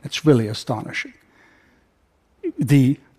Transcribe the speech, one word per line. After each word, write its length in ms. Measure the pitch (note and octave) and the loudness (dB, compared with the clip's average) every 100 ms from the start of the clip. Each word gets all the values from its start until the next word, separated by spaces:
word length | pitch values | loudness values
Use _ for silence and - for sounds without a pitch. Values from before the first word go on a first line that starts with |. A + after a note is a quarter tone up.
That's 220 | - - | -12 -2
really 220 | D#3 C3 A2 | 4 4 2
astonishing. 680 | A2 - A2 - - - - _ _ _ _ _ _ _ _ _ _ _ _ F4 - | -8 -8 -8 -10 -12 -14 -18 _ _ _ _ _ _ _ _ _ _ _ _ -10 -4
The, 400 | A#2 C#3+ C3 C#3+ _ | 2 4 2 0 _